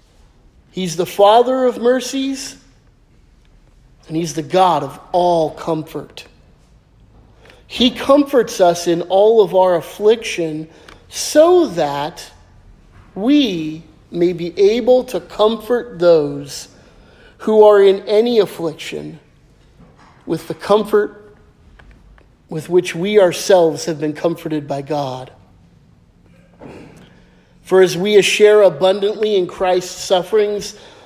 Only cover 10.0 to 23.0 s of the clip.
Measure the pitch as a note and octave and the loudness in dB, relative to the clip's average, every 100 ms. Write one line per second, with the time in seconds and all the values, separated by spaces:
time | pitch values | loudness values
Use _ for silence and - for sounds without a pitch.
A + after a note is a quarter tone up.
10 | G#3 A#3 - - E3 D#3 D#3+ - - - | 0 0 -2 -6 -6 -8 -12 -18 -20 -20
11 | _ - - D4+ E4 F4+ D4 E3+ D3 C#3+ | _ -12 -2 4 4 4 2 -2 -4 -4
12 | D3 - - - _ _ _ _ _ - | -8 -10 -20 -20 _ _ _ _ _ -20
13 | - - A3 D4 B3+ F3 D#3 D#3 - _ | -18 -6 0 2 2 -4 -8 -12 -16 _
14 | _ E3+ F3 F3 E3+ F3+ G3 A#3 A#3 B3+ | _ -2 -2 -2 -6 0 2 2 2 2
15 | B3 F#3 - - G#3+ A3+ - A#3+ - F3+ | 0 -8 -8 0 0 0 -4 -4 -4 0
16 | F3 E3 C#3+ C#3+ C#3+ - - _ _ _ | 4 4 2 -6 -12 -16 -18 _ _ _
17 | - _ - _ - G#3+ G#3 G3+ G3 F#3+ | -20 _ -20 _ 0 6 6 8 4 2
18 | G3 G#3+ A#3+ A#3+ F3+ - E3 D3 - D3 | 0 0 0 0 0 -2 -10 -10 -12 -12
19 | D3+ D#3+ _ _ _ _ _ _ - _ | -14 -18 _ _ _ _ _ _ -20 _
20 | _ _ - D#3+ - D#3+ - G#3 G#3+ G#3+ | _ _ -8 -8 -8 -8 -2 0 0 -2
21 | G#3 - - - _ _ _ - - - | -2 -8 -20 -20 _ _ _ -20 -20 -20
22 | _ _ _ _ - E3 D3+ F3+ F3+ E3 | _ _ _ _ -14 -12 -2 -2 0 -4